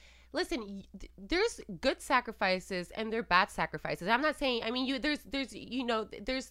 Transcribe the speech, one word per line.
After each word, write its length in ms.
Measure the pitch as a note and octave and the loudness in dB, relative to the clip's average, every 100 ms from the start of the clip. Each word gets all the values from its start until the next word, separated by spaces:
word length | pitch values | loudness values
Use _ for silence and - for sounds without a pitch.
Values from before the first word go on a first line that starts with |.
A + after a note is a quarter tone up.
| - - - | -20 -20 -6
listen, 280 | C#4+ F#4 D4 | -2 0 -2
y-, 220 | G3+ G3 - G3 | -4 -10 -12 -14
th-, 100 | - - | -14 -10
there's 420 | G3 E4+ A4+ - - E3+ | 0 2 2 0 -10 0
good 200 | C4 - | 0 0
sacrifices 880 | - B3+ A#3+ - G3 F#3 - F#3 E3+ | 2 2 2 0 2 2 0 -4 -4
and 200 | - A3 | -6 -4
there 80 | A3+ | -2
are 40 | |
bad 260 | - F#3 G#3 | 4 6 6
sacrifices. 560 | - D#3+ D3+ D#3 D3+ E3+ | 2 -2 -2 -4 -2 2
I'm 140 | B3 | 2
not 180 | D#4 - | 2 0
saying, 240 | C4+ A#3 | 0 0
I 60 | A3 | 0
mean, 160 | B3+ C4 | 0 0
you, 120 | C4+ | 0
there's, 220 | G#3 G3 | 0 -2
there's, 320 | - C#4 C4+ | -2 -4 -4
you 280 | G#3 - A#3+ | -8 -6 -4
know, 200 | A#3+ A3+ | 0 0
th-, 180 | G#3 - G#3 | -2 -6 -4
there's 200 | C4 - | -4 -4